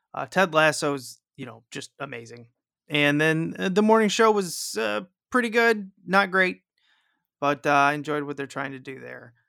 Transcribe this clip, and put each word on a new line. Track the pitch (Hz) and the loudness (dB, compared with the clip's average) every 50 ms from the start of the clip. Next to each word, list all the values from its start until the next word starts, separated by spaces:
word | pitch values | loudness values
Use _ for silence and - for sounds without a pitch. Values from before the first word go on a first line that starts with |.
| _ _ - | _ _ -10
Uh, | 139 143 | -10 -10
Ted | - - 185 190 175 151 | -4 0 0 0 2 2
Lasso's, | 156 156 156 147 - - 147 143 139 123 - - - _ _ _ - | 2 4 4 2 0 -2 -4 -4 -4 -8 -12 -18 -20 _ _ _ -18
you | 135 | -16
know, | 123 110 113 117 _ | -16 -16 -20 -20 _
just | - 147 127 - _ - | -14 -14 -14 -14 _ -14
amazing. | 143 147 127 120 120 113 117 120 120 - _ _ _ _ _ _ _ _ | -12 -12 -12 -14 -16 -18 -20 -20 -20 -20 _ _ _ _ _ _ _ _
And | 151 147 147 143 147 147 | 0 2 2 4 4 4
then, | 151 160 160 160 165 165 - - | 2 2 2 0 -2 -4 -4 -4
uh, | 185 190 | -4 0
the | 185 196 214 | 2 2 4
morning | 214 220 220 220 208 | 4 4 4 4 2
show | 190 - 226 220 | 2 4 4 4
was, | 214 208 190 170 147 - - - - 208 | 4 2 0 -4 -6 -8 -10 -8 -6 -4
uh, | 226 214 208 214 196 - _ _ _ _ | -4 -2 -4 -4 -6 -8 _ _ _ _
pretty | - 254 233 240 | -2 0 0 2
good, | 208 240 233 233 226 214 202 190 - _ _ | 2 2 4 4 2 0 -4 -10 -16 _ _
not | 175 180 196 202 185 | 0 2 2 2 2
great, | 175 190 185 180 185 - _ _ _ _ _ _ _ _ _ _ _ _ _ _ _ _ | 2 0 0 0 -2 -6 _ _ _ _ _ _ _ _ _ _ _ _ _ _ _ _
but, | - 143 143 135 - 151 | -2 0 0 0 0 2
uh, | |
I | 143 143 143 143 147 | 4 4 4 4 2
enjoyed | 151 143 151 147 147 143 | 0 -4 -4 -4 -4 -4
what | 143 143 131 | -6 -8 -8
they're | 139 131 | -10 -8
trying | - 139 139 139 139 | -8 -8 -8 -8 -10
to | 131 | -12
do | 131 139 135 131 | -14 -14 -16 -14
there. | 123 123 123 123 123 120 120 _ _ | -16 -16 -16 -16 -18 -20 _ _ _